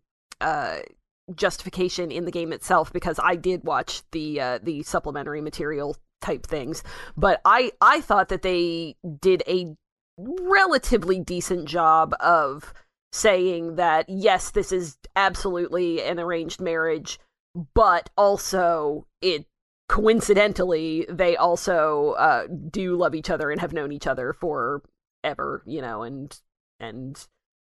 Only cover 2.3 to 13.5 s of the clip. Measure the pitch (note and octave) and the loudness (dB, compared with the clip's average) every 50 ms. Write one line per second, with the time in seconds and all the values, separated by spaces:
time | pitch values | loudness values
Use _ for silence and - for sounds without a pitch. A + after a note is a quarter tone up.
2.3 | E3+ F3 E3+ D#3+ D#3+ A#2+ - - F#3 E3+ D#3 - - F3+ - F3+ D#3+ - - E3+ | -6 -6 -6 -6 -8 -10 -4 0 0 2 2 0 -4 -6 -4 -4 -4 0 0 0
3.3 | F3+ E3+ D#3 F3+ F#3 F3 - E3 D3+ B2+ B2 - - - - _ - E3 D3+ D3+ | 0 0 0 -2 -2 -2 -2 -2 -2 -2 -2 -4 -8 -12 -12 _ -8 -8 -6 -4
4.3 | D3+ C#3+ C3+ B2+ B2+ A#2 - E3+ D#3+ C#3+ D3+ - - F3+ - D3+ C#3+ D3 C#3+ D3+ | -4 -4 -2 -4 -4 -4 -4 -6 -6 -6 -6 -4 -4 -4 -4 -4 -8 -8 -8 -6
5.3 | D3 D#3 D3 D#3 - - D#3+ D3 D#3 C#3+ C#3+ C#3+ D3+ - - _ _ _ - - | -6 -6 -8 -8 -8 -6 -6 -6 -4 -4 -6 -6 -8 -10 -14 _ _ _ -6 -6
6.3 | E3+ B2+ - - - D3+ C3 C#3 E3 - - - - - - - - - D3+ G3 | -6 -6 -6 -6 -6 -6 -6 -6 -8 -10 -10 -12 -14 -14 -16 -14 -4 2 2 4
7.3 | F3 - - F3+ G#3 C4 B3+ A#3 - _ - A3 C#4 D4+ C#4+ - G#3+ G3+ F#3+ - | 4 4 4 6 6 6 4 2 0 _ 6 6 6 4 2 2 2 2 2 2
8.3 | F#3+ F#3 - F#3+ F#3 F3 E3+ F3 E3+ E3 E3 D#3 C#3 - - F3+ D3+ C#3+ - F#3+ | -2 -2 0 0 0 0 0 0 -2 -6 -8 -10 -12 -14 -14 -12 -12 0 4 4
9.3 | F#3+ F3 - - F3 F#3 F3+ E3 D3+ - _ _ _ _ _ _ _ - F3+ A#3+ | 4 4 2 0 -2 -2 -2 -4 -10 -16 _ _ _ _ _ _ _ -16 -12 -10
10.3 | D#4+ F#4+ F4+ F4+ F#4+ G4 F#4+ F#4 E4 C4 - - - A3 D#3+ F3 F#3+ F#3 F3 - | -8 -6 0 2 4 4 4 4 2 0 2 2 2 2 2 2 0 0 -2 -4
11.3 | F3+ F3 E3+ - F#3+ F3+ D#3 D3 D3+ F3 E3 D#3+ D#3+ D#3+ D#3+ D#3 D3+ - - D#3+ | -6 -6 -4 -4 -4 -4 -4 -4 -2 2 4 6 6 6 4 2 0 0 4 4
12.3 | F3 E3 D3+ C#3 C3+ D3 - - - - _ _ _ _ _ _ - - - A3 | 4 4 4 2 -2 -6 -12 -16 -20 -20 _ _ _ _ _ _ -8 0 2 4
13.3 | G3 F#3 F3+ F#3 | 4 4 2 0